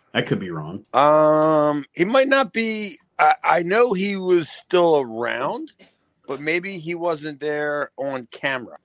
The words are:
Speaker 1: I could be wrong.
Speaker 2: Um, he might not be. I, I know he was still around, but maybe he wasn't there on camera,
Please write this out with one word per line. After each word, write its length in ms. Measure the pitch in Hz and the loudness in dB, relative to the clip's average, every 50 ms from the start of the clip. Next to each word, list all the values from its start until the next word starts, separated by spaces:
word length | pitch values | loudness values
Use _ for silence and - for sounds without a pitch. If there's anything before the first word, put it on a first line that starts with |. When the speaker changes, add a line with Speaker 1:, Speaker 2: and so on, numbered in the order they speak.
| _ _ - | _ _ -4
Speaker 1:
I 80 | 117 123 | -4 -2
could 180 | - 123 98 | 0 -2 -4
be 100 | 98 90 | -4 -6
wrong. 340 | 85 80 76 78 92 - - _ - | -8 -8 -10 -10 -12 -12 -12 _ 2
Speaker 2:
Um, 920 | 127 143 147 151 156 151 151 156 156 151 151 156 151 151 151 147 147 135 - _ | 4 4 6 6 6 6 4 4 4 4 4 4 2 2 2 0 -2 -6 -8 _
he 120 | - 175 | -2 0
might 240 | 202 247 269 269 269 | 2 2 2 2 4
not 240 | 277 269 269 175 - | 2 2 2 0 -2
be. 460 | 226 226 220 220 214 214 196 151 - _ _ _ - | -2 -2 -2 -4 -4 -6 -8 -12 -14 _ _ _ 2
I, 160 | 156 156 151 - - | 4 4 4 2 2
I 200 | 165 160 170 175 | 2 2 2 2
know 300 | 170 196 226 247 254 202 | 0 2 2 2 2 2
he 240 | 180 190 202 202 | 0 -2 -2 -2
was 320 | 190 185 185 180 175 156 - | -2 0 2 2 2 0 -2
still 500 | - - - - 180 180 175 170 156 143 | -8 -16 -6 0 2 4 4 4 4 2
around, 720 | 135 117 110 113 117 113 113 120 131 156 208 269 320 294 _ _ - _ _ _ _ _ _ _ _ | 2 -2 -4 -4 -4 -4 -2 -2 -2 -4 -4 -6 -10 -14 _ _ -20 _ _ _ _ _ _ _ _
but 140 | - 139 139 | -10 -10 -6
maybe 380 | 147 156 165 180 175 196 196 175 | -4 -2 -2 -2 -4 -6 -10 -10
he 160 | 156 165 175 | -8 -8 -8
wasn't 420 | 170 170 175 160 143 147 156 147 135 | -4 -4 -4 -4 -4 -6 -10 -10 -8
there 500 | 147 151 151 147 147 147 147 147 139 - _ | -6 -4 -4 -2 -2 -2 -4 -4 -6 -6 _
on 300 | - 135 139 135 131 117 - - | -8 -8 -6 -6 -8 -10 -12 -12
camera, 460 | - - 139 135 127 117 - - - _ | -8 -6 -4 -4 -4 -6 -10 -16 -20 _